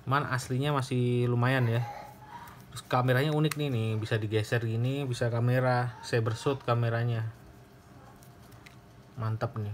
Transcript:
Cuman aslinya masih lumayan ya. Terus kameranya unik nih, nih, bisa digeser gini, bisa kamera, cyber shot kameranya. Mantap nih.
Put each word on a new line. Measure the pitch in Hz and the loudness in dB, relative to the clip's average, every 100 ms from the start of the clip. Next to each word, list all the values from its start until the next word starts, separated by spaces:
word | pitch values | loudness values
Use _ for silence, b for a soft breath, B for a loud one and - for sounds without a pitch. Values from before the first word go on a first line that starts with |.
Cuman | - 139 131 | 2 0 2
aslinya | 131 - 127 147 143 | -4 -2 -2 2 0
masih | 127 127 123 123 123 | 0 0 2 2 2
lumayan | 120 123 131 120 | 2 4 4 2
ya. | 117 120 B B B - B B B - | 2 -2 B B B -18 B B B -16
Terus | - - | -16 -2
kameranya | 127 127 127 147 | 2 4 4 4
unik | 151 151 147 | 2 2 0
nih, | 147 | -2
nih, | 120 110 110 | 0 0 -2
bisa | 107 117 | 0 -2
digeser | 107 107 107 123 117 | 2 0 2 0 0
gini, | 113 123 139 139 | 0 0 -2 -4
bisa | 120 120 | -2 0
kamera, | 117 120 127 127 123 123 - | 2 2 4 4 2 0 -6
cyber | - 123 113 110 | -2 0 0 0
shot | - 135 - | -2 -2 0
kameranya. | 120 117 117 120 113 110 - - - - - - - - - - - - - - - - - - - | 2 2 0 0 -2 -4 -8 -20 -20 -20 -20 -20 -20 -20 -20 -20 -20 -20 -20 -20 -20 -20 -20 -20 -6
Mantap | 113 110 120 113 | -4 -2 -4 -4
nih. | 104 | -6